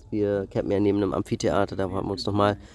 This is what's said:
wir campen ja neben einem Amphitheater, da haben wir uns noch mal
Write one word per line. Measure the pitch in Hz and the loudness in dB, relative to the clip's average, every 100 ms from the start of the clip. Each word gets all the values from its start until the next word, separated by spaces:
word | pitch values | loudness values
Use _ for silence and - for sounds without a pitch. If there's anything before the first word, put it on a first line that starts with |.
| - | -8
wir | 107 101 101 98 | -2 0 0 -2
campen | 117 - | -4 0
ja | 98 | 2
neben | 104 101 | 2 2
einem | 98 | 0
Amphitheater, | - - 120 104 80 98 95 | -2 -4 -2 0 2 0 -2
da | |
haben | 95 | -4
wir | 95 95 | -4 -4
uns | 95 | -4
noch | - | -2
mal | 101 104 101 - | 2 2 2 -8